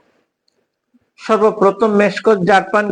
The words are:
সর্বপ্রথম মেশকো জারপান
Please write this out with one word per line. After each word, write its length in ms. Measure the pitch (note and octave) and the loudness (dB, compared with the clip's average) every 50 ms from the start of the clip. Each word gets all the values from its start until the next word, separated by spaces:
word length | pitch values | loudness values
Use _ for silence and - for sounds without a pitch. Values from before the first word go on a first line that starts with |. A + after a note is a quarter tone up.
| - _ _ _ _ _ _ _ _ _ _ _ _ _ _ _ _ _ _ _ _ _ _ _ | -20 _ _ _ _ _ _ _ _ _ _ _ _ _ _ _ _ _ _ _ _ _ _ _
সর্বপ্রথম 720 | - - G#3+ G3+ G#3+ A3 G#3+ - F#3+ G3 F#3+ - A#3 G#3+ G#3 G3+ | -4 -4 0 0 0 0 0 2 0 0 0 0 -2 0 0 0
মেশকো 320 | G#3 F#3+ G3 - - A3 A3 G3 F3+ G#3 | 0 0 -2 -2 0 0 0 0 2 2
জারপান 360 | G3+ F#3+ F#3 - - G#3 G#3 G3+ | 2 0 0 0 -2 -2 -2 -2